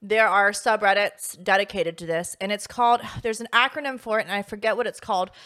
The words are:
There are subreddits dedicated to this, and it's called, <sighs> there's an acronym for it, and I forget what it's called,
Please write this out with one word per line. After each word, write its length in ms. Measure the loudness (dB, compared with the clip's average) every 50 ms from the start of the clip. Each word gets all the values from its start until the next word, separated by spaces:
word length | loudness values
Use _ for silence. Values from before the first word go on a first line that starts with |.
There 280 | -4 0 4 4 4 6
are 240 | 4 4 4 2 0
subreddits 920 | 0 0 0 0 2 4 4 4 4 2 -2 -4 -8 -12 -14 -12 -6 0
dedicated 560 | 2 2 2 2 0 -2 -4 -2 -2 -4 -6
to 80 | -6
this, 300 | -4 -2 -2 -4 -4 -8 -8
and 120 | -6 -4 -4
it's 160 | -6 -8 -8
called, 320 | -2 2 4 4 4 2 0 -4 -10
<sighs> 100 | -6 -6
there's 180 | -6 -6 -6
an 80 | -4 0 2
acronym 460 | 2 2 2 0 -4 -6 -6 -8 -8
for 220 | -6 -2 -2 -2
it, 20 | -2
and 100 | -2 -4
I 100 | -6 -6
forget 340 | -6 -8 -4 -2 0 0
what 100 | 0 -2
it's 140 | -4 -6 -8
called, 320 | -6 -2 -2 -2 -2 -2 -6 -14 -20